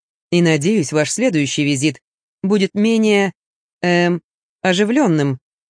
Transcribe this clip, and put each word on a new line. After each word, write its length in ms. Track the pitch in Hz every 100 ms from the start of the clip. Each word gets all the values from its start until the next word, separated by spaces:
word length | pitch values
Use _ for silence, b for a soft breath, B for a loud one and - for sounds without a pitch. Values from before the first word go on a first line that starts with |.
| _ _ _
«И 120 | 175
надеюсь, 500 | 170 156 160 220 143
ваш 200 | 151 147
следующий 520 | - 254 160 139 -
визит 360 | 143 139 151 131 _ _ _ _
будет 320 | 190 208 190
менее... 580 | 196 220 226 214 202 196 - _ _ _ _
эм... 400 | 175 175 175 175 - _ _ _
оживленным 760 | 185 185 208 254 247 156 143 131 _ _